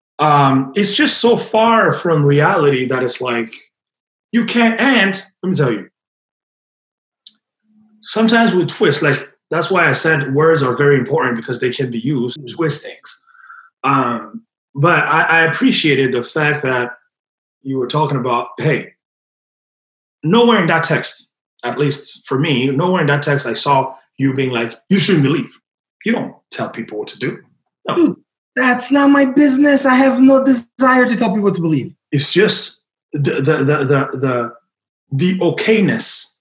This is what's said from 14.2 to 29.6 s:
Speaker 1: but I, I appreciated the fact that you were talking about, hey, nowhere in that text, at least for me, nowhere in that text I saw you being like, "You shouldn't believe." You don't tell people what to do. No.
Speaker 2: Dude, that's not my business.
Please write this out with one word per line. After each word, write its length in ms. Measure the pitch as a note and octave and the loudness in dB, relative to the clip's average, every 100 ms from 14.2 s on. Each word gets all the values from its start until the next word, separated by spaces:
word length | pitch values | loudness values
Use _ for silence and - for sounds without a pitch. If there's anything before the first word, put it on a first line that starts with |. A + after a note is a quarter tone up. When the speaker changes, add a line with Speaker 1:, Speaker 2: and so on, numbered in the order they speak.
| - - - _ _ | -10 -18 -20 _ _
Speaker 1:
but 260 | C#3 E3 D#3+ | -2 0 2
I, 220 | - D#3+ | 0 0
I 180 | E3 E3 | 2 2
appreciated 680 | D#3+ - B3+ - D#3+ C#3 C3+ | 0 2 0 2 0 2 0
the 120 | B2 | -2
fact 400 | A#2 D#3+ D3+ C#3+ | -4 -2 -2 -2
that 280 | C3 B2+ B2 - _ _ _ _ _ _ | -4 -4 -4 -10 _ _ _ _ _ _
you 160 | C3+ C3 | -8 -6
were 100 | B2 | -2
talking 300 | D3 B2+ C3+ | -2 -2 -2
about, 300 | B2 A#2+ A#2+ - | -2 -4 -6 -4
hey, 360 | D3 A#2+ - _ _ _ _ _ _ _ _ _ _ _ _ _ | -2 -2 -6 _ _ _ _ _ _ _ _ _ _ _ _ _
nowhere 360 | D3+ A3+ A#3+ G#3+ | 0 4 4 4
in 80 | E3+ | 2
that 160 | E3 | 0
text, 480 | - C#3 - - - _ _ _ | 0 -2 -4 -12 -18 _ _ _
at 140 | A#2+ A#2 | -8 -4
least 500 | D3 - - - - | -2 -4 -8 -14 -6
for 100 | C3+ | -2
me, 300 | E3 B2+ C3+ | 0 0 0
nowhere 300 | C#3 F#3 F3+ | 0 0 0
in 60 | C#3+ | 0
that 140 | C#3+ | 0
text 240 | D3+ C#3 A#2+ | 0 -2 -2
I 60 | |
saw 420 | A2 D3 C3 B2+ - _ - | -4 0 0 0 -8 _ -4
you 160 | C3+ | -2
being 180 | C3 B2+ | 0 -2
like, 260 | A#2+ A#2 - - | -2 -4 -6 -2
"You 100 | F#3+ | 0
shouldn't 240 | D#3 E3+ | 2 2
believe." 360 | C#3 D#3 A2+ _ _ _ _ _ G#3 | 2 0 -6 _ _ _ _ _ -4
You 60 | |
don't 240 | - - - - | -4 -6 -14 -14
tell 180 | - - | -10 -10
people 300 | A#2 - G#2 | -10 -12 -10
what 80 | - | -10
to 100 | - | -8
do. 220 | C3 - - _ _ _ - | -8 -8 -14 _ _ _ -6
No. 80 | F4 | 0
Speaker 2:
Dude, 220 | C#4+ - _ _ _ B3 | 0 0 _ _ _ -2
that's 360 | B3+ B3 - | 0 0 0
not 180 | C#4+ C#4+ | 2 4
my 160 | C#4 C4 | 4 4
business. 600 | D4 D4 C4 | 4 4 4